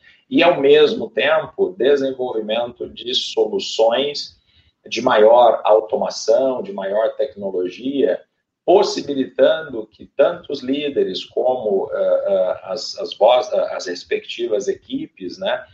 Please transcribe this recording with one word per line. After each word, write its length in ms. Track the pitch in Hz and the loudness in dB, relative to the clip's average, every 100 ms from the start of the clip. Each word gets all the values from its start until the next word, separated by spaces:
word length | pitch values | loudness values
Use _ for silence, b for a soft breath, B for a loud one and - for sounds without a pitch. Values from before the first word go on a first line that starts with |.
| b b b | b b b
e, 120 | 135 | 2
ao 180 | 170 151 | 4 4
mesmo 500 | 139 151 147 127 113 | 6 6 6 2 -6
tempo, 640 | - 139 156 - - 185 - | -2 0 0 -2 -2 -4 0
desenvolvimento 1120 | 127 143 135 127 127 110 104 113 120 - 98 | 2 2 0 -4 -6 -6 -4 -4 -6 -8 -14
de 240 | - 117 | -12 -6
soluções 1200 | 131 - - 110 98 - - 113 123 143 147 - _ _ _ _ _ - | -6 -4 -2 -2 -2 -4 0 2 2 -2 -6 -12 _ _ _ _ _ -12
de 160 | 113 | -4
maior 580 | 127 113 107 120 - - | 0 6 6 8 6 4
automação, 1000 | - 107 - 101 95 - - 110 131 123 | 4 2 2 -4 -4 -4 0 2 2 -2
de 100 | 98 | -6
maior 440 | 101 98 104 110 - | -8 -4 0 -2 -2
tecnologia, 1040 | 107 101 98 92 90 95 127 143 117 - _ _ _ _ | -6 -6 -8 -4 -6 -6 -6 0 0 0 _ _ _ _
possibilitando 1200 | - 185 - - 139 139 127 - 143 156 147 117 107 | 4 4 4 -2 -6 -4 -4 2 2 2 -4 -10 -12
que 180 | _ - | _ -8
tanto 380 | - 135 - - | 0 0 0 -8
os 100 | - | -8
líderes 640 | 127 143 147 110 98 90 | -4 -4 -2 -2 -2 -4
como, 640 | - 110 123 104 107 95 - | -8 -4 -2 -2 -2 -2 -2
eh, 340 | 98 92 90 98 | -2 0 0 0
eh, 320 | 98 92 - | 0 0 -4
as, 340 | 95 92 - - | -8 -10 -10 -10
as 180 | 92 - | -10 2
voz-, 340 | 110 127 123 | 4 4 2
eh, 240 | 101 87 | -2 -2
as 120 | 87 90 | -4 -8
respectivas 840 | 87 - - - - 180 104 98 | -10 -6 -6 -6 -6 -4 -2 -2
equipes, 680 | 95 - 135 160 - 90 87 | -6 -6 -10 -10 -14 -14 -8
né, 260 | 95 123 B | -6 -6 B